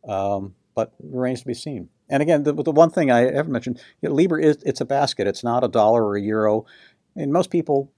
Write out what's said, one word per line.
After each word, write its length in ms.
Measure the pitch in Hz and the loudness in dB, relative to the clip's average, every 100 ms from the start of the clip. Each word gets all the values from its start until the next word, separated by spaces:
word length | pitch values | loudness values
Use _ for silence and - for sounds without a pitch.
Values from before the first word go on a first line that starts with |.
| - | -6
Um, 480 | 98 98 101 98 _ _ | -6 -4 -4 -8 _ _
but 180 | - 110 _ | -6 -6 _
it 60 | 151 | -12
remains 300 | 131 127 127 | -6 -4 -4
to 60 | - | -8
be 80 | |
seen. 340 | 120 156 123 - _ _ | -10 -10 -12 -14 _ _
And 140 | 139 | -2
again, 220 | 151 156 | 2 2
the, 100 | 147 | 2
the 160 | 147 156 | -2 0
one 180 | 151 165 | 4 4
thing 220 | 185 147 | 4 2
I 220 | 120 127 | 4 2
haven't 200 | 127 160 | 0 -4
mentioned, 300 | 123 123 123 - _ | -6 -6 -10 -14 _
you 80 | 151 | -4
know, 60 | |
Libra 280 | 139 185 156 | 0 2 4
is, 140 | 156 151 | 2 2
it's 160 | - - | -4 -4
a 40 | |
basket. 420 | 135 139 143 - 101 | -2 -2 -2 0 -2
It's 180 | - | -2
not 180 | 117 120 | -2 0
a 60 | 127 | 0
dollar 380 | 113 107 117 107 | 2 4 4 2
or 100 | 101 | -2
a 60 | |
euro. 420 | 101 107 107 107 - - _ _ _ | -2 0 2 0 -4 -20 _ _ _
And 180 | - 143 | -8 -2
most 180 | 160 185 | -2 0
people 420 | 170 165 139 139 | -2 0 -2 -2